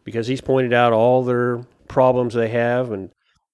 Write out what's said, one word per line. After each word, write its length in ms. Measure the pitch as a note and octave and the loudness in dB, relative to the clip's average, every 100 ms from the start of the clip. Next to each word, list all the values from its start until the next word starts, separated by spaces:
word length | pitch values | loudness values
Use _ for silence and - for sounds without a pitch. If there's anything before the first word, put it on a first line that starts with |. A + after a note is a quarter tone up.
because 240 | - A#2 A2+ | -10 -8 -4
he's 140 | C3 | -6
pointed 320 | - C3 B2 | -2 0 2
out 180 | A#2+ A#2+ | 2 4
all 320 | A2+ A#2+ B2+ | 4 4 2
their 360 | B2 B2 B2 A#2+ B2+ _ _ | 0 -2 -2 -4 -10 _ _
problems 460 | C#3 B2+ B2 A#2+ | 2 2 2 -2
they 160 | A#2 A2+ | -2 -2
have 420 | A#2 A#2+ B2 B2 | 0 0 -2 -4
and 200 | G2 F#2 _ _ _ _ | -8 -12 _ _ _ _